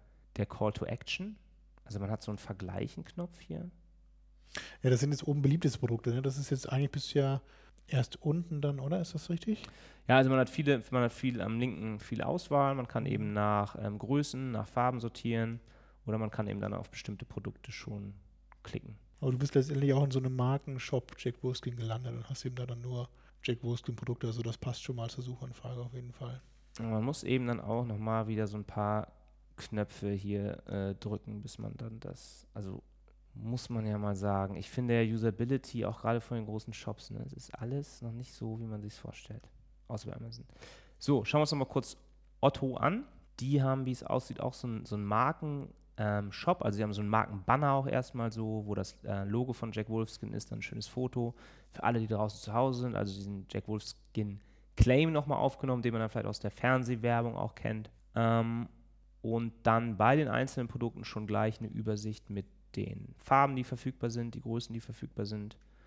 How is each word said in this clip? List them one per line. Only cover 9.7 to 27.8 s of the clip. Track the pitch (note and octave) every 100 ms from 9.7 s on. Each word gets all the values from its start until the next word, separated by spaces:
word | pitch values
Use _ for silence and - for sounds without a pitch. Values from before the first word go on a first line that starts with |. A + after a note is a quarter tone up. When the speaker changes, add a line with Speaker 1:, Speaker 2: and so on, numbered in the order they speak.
| - - - -
Speaker 1:
Ja, | B2+
also | C3
man | C3
hat | B2+
viele, | - C#3+ C3+ -
man | B2+
hat | A#2+
viel | - C3 A#2+
am | G2 A2+
linken, | B2+ E2 A2 G#2+
viel | - G#2+
Auswahl. | - E3+ - C#3+ C#3
Man | C3+ B2
kann | -
Speaker 2:
Mhm. | -
Speaker 1:
eben | G#2 G#2
nach, | G#2 G#2 G#2 G2+ -
ähm, | G#2 G#2
Größen, | G#2 C#3+ C#3+ B2+ C3
nach | A2 G#2+
Farben | - B2 B2+
sortieren | A#2 - A#2+ A#2 A2+ A#2 - - - - -
oder | A2
man | A2
kann | - G#2
eben | G2+
dann | G2+
auf | G2 F2
bestimmte | - - G2+
Produkte | - - G#2 - -
schon | - - G#2 G2+ G2+ - - - -
klicken. | - - - G#2+ - -
Speaker 2:
Aber | C#3
du | B2+
bist | C#3
letztendlich | C#3+ C3+ C#3 C#3
auch | C3+
in | C#3+
so | C3
einem | C3 B2+
Markenshop | B2+ C#3 - C3+ - C3 - -
Jack | B2 A#2
Wolfskin | B2+ B2+ - A#2+
gelandet | A2+ A2+ B2+
und | A#2+ A2+
hast | C3
eben | C3
da | B2
dann | A#2+ A#2
nur | A#2+ B2 B2 - - -
Jack | - A#2
Wolfskin | A#2+ A#2+ - A#2
Produkte. | - A#2+ A#2+
Also | A2+
das | A#2 A2+
passt | - A#2
schon | - B2
mal | A#2
zur | -
Suchanfrage | B2+ B2 B2+ A#2+ B2 B2
auf | A#2+
jeden | B2 A#2+
Fall. | - A#2+ B2+ - - - -
Speaker 1:
Und | A2+
man | A2
muss | A#2 C#3+
eben | - B2+ A#2+
dann | A#2+
auch | - A2+